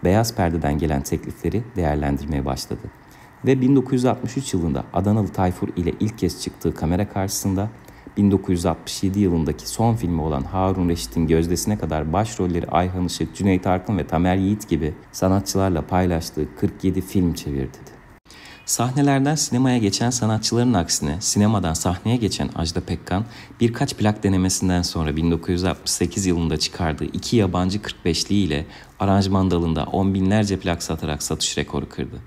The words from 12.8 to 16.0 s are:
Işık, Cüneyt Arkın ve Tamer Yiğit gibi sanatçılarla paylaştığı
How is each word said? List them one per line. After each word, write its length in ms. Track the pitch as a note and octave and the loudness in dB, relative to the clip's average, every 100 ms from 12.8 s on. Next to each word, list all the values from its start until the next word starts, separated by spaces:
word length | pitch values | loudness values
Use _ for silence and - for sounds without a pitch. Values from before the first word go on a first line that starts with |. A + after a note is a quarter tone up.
| F2+ F2+ | 0 -2
Işık, 320 | F2 - E2 - | -4 -2 -6 0
Cüneyt 300 | G2 F#2 F#2+ | 2 2 2
Arkın 320 | F2+ - G2 | 0 0 -2
ve 80 | D2 | 0
Tamer 300 | D#2+ F2+ F#2+ | 2 2 4
Yiğit 320 | F#2+ G#2 - | 2 0 -2
gibi 260 | D#2 D#2 - - | -2 -2 -6 -14
sanatçılarla 760 | - F#2+ F#2+ G2 F#2+ F#2+ E2+ D2+ | -2 2 2 2 0 0 0 0
paylaştığı 720 | F2+ | 0